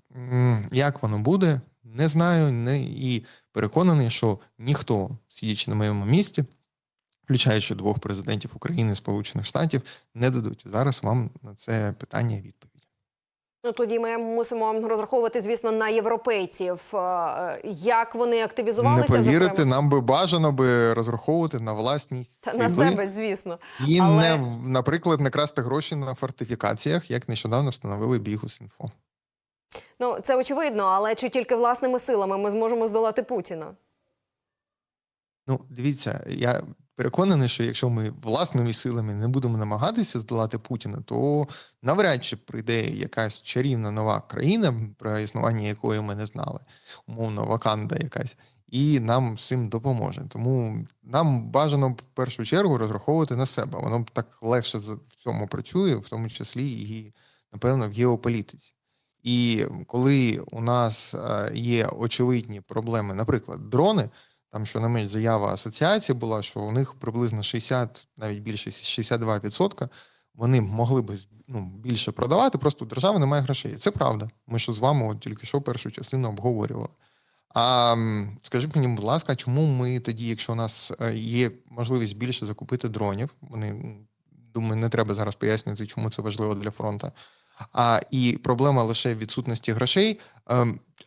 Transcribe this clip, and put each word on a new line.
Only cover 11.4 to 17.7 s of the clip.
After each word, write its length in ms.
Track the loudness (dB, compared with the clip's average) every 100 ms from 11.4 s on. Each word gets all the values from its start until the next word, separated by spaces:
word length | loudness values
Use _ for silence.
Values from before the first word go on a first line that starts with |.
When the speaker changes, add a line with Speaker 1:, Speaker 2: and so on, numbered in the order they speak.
Speaker 1:
на 140 | -18 -14
це 380 | -4 -2 -2 -4
питання 360 | -6 -2 -2 -2
відповідь. 360 | -8 -20 _ _ _ _ _ _ _ _ _ _
Speaker 2:
Ну, 80 | -6
тоді 280 | -2 0 0
ми 180 | -2 -4
мусимо 560 | -2 -2 -2 0 0
розраховувати, 680 | 0 0 -2 0 2 2 0
звісно, 300 | -2 -2 0
на 180 | 0 2
європейців. 880 | 2 2 0 0 0 -2 -4 -4 -4 -4
Е, 680 | -2 0 0 -2 -2 -4 -6
як 520 | -8